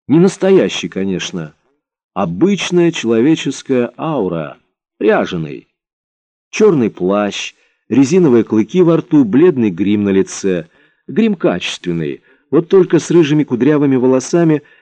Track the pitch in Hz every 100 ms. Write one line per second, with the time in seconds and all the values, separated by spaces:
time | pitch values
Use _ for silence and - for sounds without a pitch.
0 | - 151 190 - 190 185 95 - 87 98
1 | 98 87 - 92 78 - _ _ _ _
2 | _ - 85 87 180 202 - 175 170 160
3 | 113 113 139 160 147 131 - 127 120 -
4 | 151 143 92 82 73 - _ _ _ -
5 | 208 196 98 87 76 60 - _ _ _
6 | _ _ _ _ _ - 214 156 104 82
7 | 92 101 104 - - - _ _ - 123
8 | 131 185 165 117 101 110 104 180 170 165
9 | - 151 113 123 180 135 107 85 101 104
10 | 101 95 92 - 98 87 80 _ _ _
11 | - 135 226 185 170 90 - - 87 85
12 | 76 64 _ _ _ 143 165 190 175 170
13 | - 175 143 151 139 120 131 147 143 131
14 | 127 131 127 170 165 151 - _